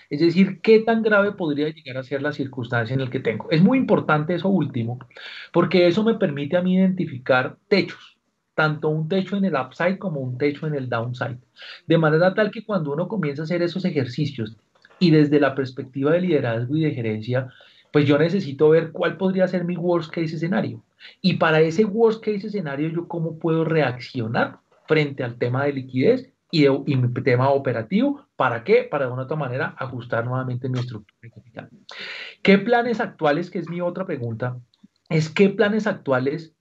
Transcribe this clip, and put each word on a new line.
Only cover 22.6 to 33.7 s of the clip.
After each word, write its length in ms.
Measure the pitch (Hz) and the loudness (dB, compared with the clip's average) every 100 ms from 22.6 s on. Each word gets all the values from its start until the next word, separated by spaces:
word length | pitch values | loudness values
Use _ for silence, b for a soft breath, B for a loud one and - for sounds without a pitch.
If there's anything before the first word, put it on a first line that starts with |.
| 151 139 160 | -6 -4 -4
¿yo 180 | 165 170 | -4 -6
cómo 300 | 170 160 156 | -6 -6 -4
puedo 280 | 165 160 160 | 0 0 2
reaccionar 920 | 160 127 120 - 131 113 147 285 - _ _ - | 2 0 -2 -8 -6 -2 -2 -2 -4 _ _ 0
frente 320 | 156 143 131 | 0 0 -4
al 140 | 127 - | -8 -4
tema 260 | 123 131 | -2 0
de 80 | 143 | -2
liquidez 480 | 135 127 127 180 262 - _ - | -4 -4 0 2 2 -2 _ -2
y, 120 | 160 | 4
de, 180 | 143 139 147 | 4 4 0
y 120 | 131 | 0
mi 160 | 120 123 | 0 0
tema 260 | 135 123 135 | 0 2 4
operativo. 800 | 139 135 117 110 202 285 285 _ - | 2 0 -4 0 0 0 -2 _ -2
¿Para 300 | 131 117 113 | -2 0 2
qué? 200 | 240 - | 2 2
Para 140 | 143 127 | -4 -4
de 60 | |
una 80 | 127 | -4
u 40 | 131 | -6
otra 120 | 156 | -6
manera 360 | 131 127 190 - | -4 -4 -6 -8
ajustar 480 | 131 127 - 113 123 | -10 -10 -6 -4 -2
nuevamente 420 | 127 127 123 127 | -4 -4 -6 -4
mi 120 | 123 | -4
estructura 380 | 123 110 - _ | -6 -10 -16 _
de 100 | 117 | -20
capital. 380 | - - - - - - B B B B B | -20 -20 -18 -18 -20 -20 B B B B B
¿Qué 140 | - 196 | 4 4
planes 420 | 214 240 247 220 | 4 2 2 -2
actuales, 500 | - - 151 156 175 | -4 -2 0 0 -2
que 100 | 185 | -8
es 100 | |
mi 100 | 165 | -8